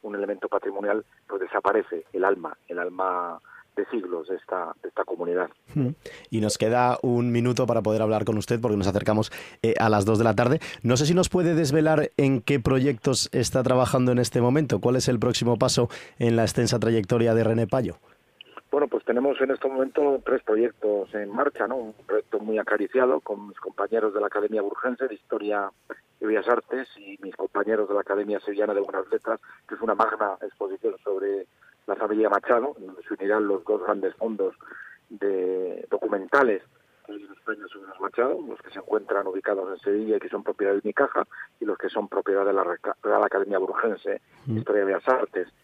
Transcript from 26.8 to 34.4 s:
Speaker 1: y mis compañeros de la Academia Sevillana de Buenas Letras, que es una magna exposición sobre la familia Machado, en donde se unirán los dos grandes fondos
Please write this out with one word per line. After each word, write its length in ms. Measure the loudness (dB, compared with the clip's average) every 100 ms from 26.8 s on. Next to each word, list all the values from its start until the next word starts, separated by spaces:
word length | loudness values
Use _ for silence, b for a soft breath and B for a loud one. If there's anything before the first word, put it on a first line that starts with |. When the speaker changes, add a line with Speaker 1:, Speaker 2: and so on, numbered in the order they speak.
| -8 -16
Speaker 1:
y 200 | -20 -16
mis 120 | -14 -8
compañeros 520 | -4 -2 0 0 0
de 80 | -2
la 60 |
Academia 380 | 0 -2 -2 -4
Sevillana 320 | -4 -2 0
de 80 | 0
Buenas 280 | -2 -6 -4
Letras, 300 | -4 -4 -6 B B -14
que 60 |
es 80 | -6
una 140 | -2 2
magna 420 | 0 0 -2 -4
exposición 540 | -10 _ -8 -4 -6 -6
sobre 440 | -4 -2 -2 -4 -8 _ b _ -8
la 80 | -4
familia 340 | -2 2 2
Machado, 460 | 2 2 2 2 -6
en 100 | -16
donde 140 | -16
se 140 | -10 -6
unirán 320 | 0 2 2
los 160 | -2
dos 180 | 0 0
grandes 320 | 0 0 -2 -4
fondos 380 | -6 -2